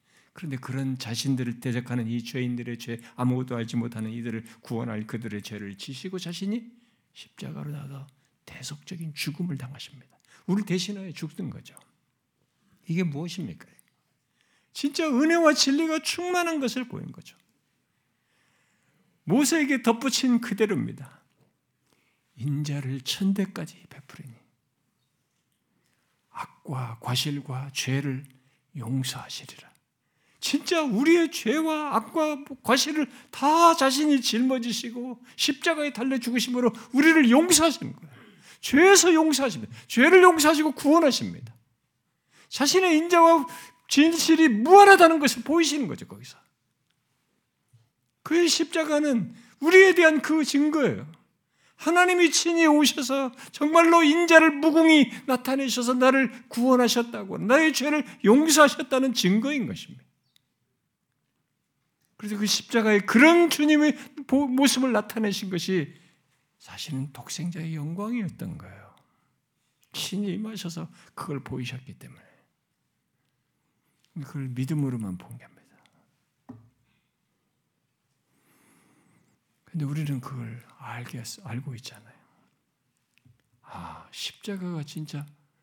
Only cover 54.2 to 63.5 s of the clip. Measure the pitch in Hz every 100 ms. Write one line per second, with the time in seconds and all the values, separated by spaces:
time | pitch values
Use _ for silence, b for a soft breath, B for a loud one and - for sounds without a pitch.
54.2 | 339 320 320 285 320 311 320 311 269 B
55.2 | B 247 254 269 269 240 240 254 254 269
56.2 | 254 - - - 247 254 240 240 233 233
57.2 | 196 170 185 277 320 269 285 302 - B
58.2 | 196 254 320 294 285 - 285 262 262 226
59.2 | 180 208 269 294 156 90 - 127 _ _
60.2 | _ _ _ _ _ _ _ _ _ _
61.2 | _ _ _ _ _ _ _ _ _ _
62.2 | 208 208 208 - - 233 214 202 196 226
63.2 | 311 339 339